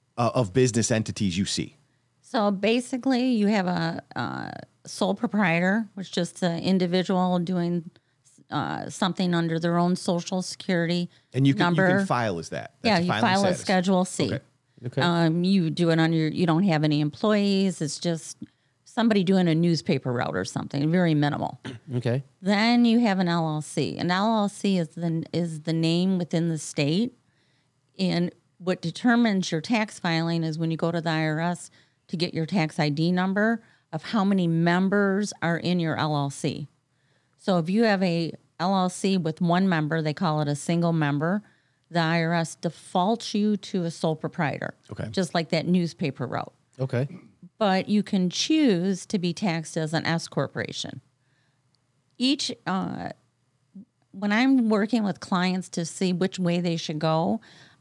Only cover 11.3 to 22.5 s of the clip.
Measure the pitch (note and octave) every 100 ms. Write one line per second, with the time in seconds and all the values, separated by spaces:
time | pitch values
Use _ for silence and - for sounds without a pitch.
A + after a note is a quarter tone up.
11.3 | B2+ C#3 C3+ F3 F3 F#3 G3 F#3+ B2 A2+
12.3 | E2+ - C#2 - - A#3 F3 F3+ G#2+ A3+
13.3 | F#3+ G3 F3+ - F#3 F3+ F#3 F3+ - A#2
14.3 | G2 _ _ _ - B2 - F3 E3+ E3
15.3 | E3+ F#3 G3 D#3+ D3 E3 D#3+ D#3+ E3 D#3
16.3 | - E3+ D#3+ G3 D3+ D3+ D3 D3+ - G#3+
17.3 | G#3 G3+ G3 G3 E3 D#3 - F3 D#3+ -
18.3 | - - _ _ _ - - A#3 G#3 F3+
19.3 | F#3+ F3 D#3 E3+ D#3+ - C3+ C3 A#2+ -
20.3 | F#2 F#2+ - - - D3+ F3+ E3+ D3 D3
21.3 | - - - C3+ B2 - B2 A#2+ C3 -
22.3 | - F#3